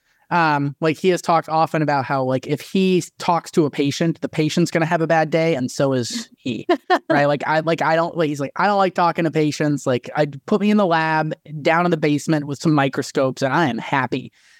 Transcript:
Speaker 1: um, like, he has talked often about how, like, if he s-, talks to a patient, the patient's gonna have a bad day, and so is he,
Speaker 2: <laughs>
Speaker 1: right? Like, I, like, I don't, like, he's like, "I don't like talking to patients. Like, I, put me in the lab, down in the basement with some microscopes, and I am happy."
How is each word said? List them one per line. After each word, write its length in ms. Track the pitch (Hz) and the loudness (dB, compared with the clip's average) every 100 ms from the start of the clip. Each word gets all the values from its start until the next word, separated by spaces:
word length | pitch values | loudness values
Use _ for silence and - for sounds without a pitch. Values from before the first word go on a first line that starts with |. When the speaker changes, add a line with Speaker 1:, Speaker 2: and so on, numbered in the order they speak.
| _ _ - | _ _ -4
Speaker 1:
um, 460 | 175 160 147 143 143 | 0 2 0 -2 -2
like, 180 | 160 156 | -2 0
he 100 | 190 | 0
has 140 | 175 | 0
talked 260 | - 165 156 | 2 0 2
often 320 | 160 160 160 | 0 0 0
about 240 | 151 143 | 0 0
how, 180 | 127 139 | 0 -2
like, 240 | 131 131 - | 0 -2 -2
if 140 | 143 | -6
he 380 | - 190 190 180 | -2 0 2 2
s-, 120 | - - | 0 -4
talks 320 | - 170 - | -2 -2 0
to 120 | - | 0
a 60 | 147 | 0
patient, 500 | - 143 - 170 160 | 0 -2 0 -2 -2
the 80 | - | -4
patient's 420 | - 156 - 165 | -2 -2 0 0
gonna 160 | 165 160 | 0 0
have 140 | 170 | 0
a 60 | 160 | 2
bad 240 | 165 160 | 2 2
day, 240 | 165 165 | 0 0
and 160 | 147 123 | 0 -4
so 240 | - 139 | -2 0
is 340 | 131 117 233 - _ | 0 -2 -6 -12 _
he, 300 | - 110 - | -8 -6 -2
Speaker 2:
<laughs> 420 | 320 - 359 - | -2 0 -2 0
Speaker 1:
right? 140 | 302 | 2
Like, 180 | 143 147 - | 2 0 0
I, 140 | 156 | 0
like, 200 | 156 165 | 0 0
I 160 | 147 165 | 0 0
don't, 180 | 170 - | 0 0
like, 120 | 156 | -2
he's 100 | 147 | -2
like, 140 | 135 - | -6 -2
"I 100 | 190 | 0
don't 100 | 202 | 2
like 180 | 190 | 2
talking 300 | 180 175 160 | 2 0 2
to 60 | 165 | 0
patients. 560 | 156 151 - 151 143 - | 2 0 0 0 0 0
Like, 240 | 123 - | -2 -2
I, 120 | 147 156 139 - | -2 -2 -4 -2
put 140 | 208 | 0
me 100 | 208 | 4
in 60 | 208 | 4
the 100 | 196 | 4
lab, 480 | 165 160 156 156 - - 156 | 2 2 0 -2 -6 -10 -4
down 240 | 143 160 175 | 0 2 2
in 40 | |
the 60 | 165 | 2
basement 500 | 156 147 - 156 143 | 2 0 0 -2 -2
with 140 | 143 | -2
some 120 | 165 | 2
microscopes, 680 | 151 139 139 131 - 131 123 | 2 2 -2 -4 -2 -2 0
and 140 | 139 | -2
I 140 | 143 160 | 0 0
am 100 | 113 | -2
happy." 520 | - 139 127 139 120 - _ _ | -4 -2 -2 -4 -8 -18 _ _